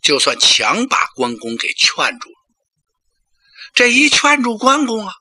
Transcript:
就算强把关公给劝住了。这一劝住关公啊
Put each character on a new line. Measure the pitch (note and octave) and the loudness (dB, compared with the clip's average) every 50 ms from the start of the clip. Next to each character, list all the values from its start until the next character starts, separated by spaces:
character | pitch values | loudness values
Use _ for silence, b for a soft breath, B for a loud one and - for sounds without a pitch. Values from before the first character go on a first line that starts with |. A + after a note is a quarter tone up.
就 | - - D3 C3 | 0 0 0 2
算 | A#2 A#2 A#2 A#2 | 2 0 0 2
强 | - - - - A2 G#2+ C#3+ G#3 B3 C4 | 2 2 2 2 2 0 0 0 -2 -2
把 | - - - - | 0 -2 -2 -4
关 | - - B2+ A#2+ A#2+ | -4 -4 -4 -4 -4
公 | G#2+ A2+ A#2 A#2 A2+ | -8 -8 -10 -8 -6
给 | - - - | -6 -8 -4
劝 | - - - - - D3 A#2 F#2 - | -2 -2 -2 0 -2 -4 -4 -4 -6
住 | - - | -18 -20
了。 | - _ _ _ _ _ _ _ _ _ _ _ _ _ _ _ _ _ _ _ _ B B B B B B B B | -20 _ _ _ _ _ _ _ _ _ _ _ _ _ _ _ _ _ _ _ _ B B B B B B B B
这 | - B3 B3 | 2 2 4
一 | A#3 C4 D4 D4 | 4 4 4 4
劝 | - - - D4 D4 C#4+ B3 | 2 2 2 2 2 2 0
住 | A#3+ A3+ | -2 -4
关 | G#3+ - C4 C4+ D4+ D4 | 0 2 2 2 2 0
公 | A#3+ A3+ A3 G#3 | -2 -2 -4 -6
啊 | F#3+ - - | -8 -14 -16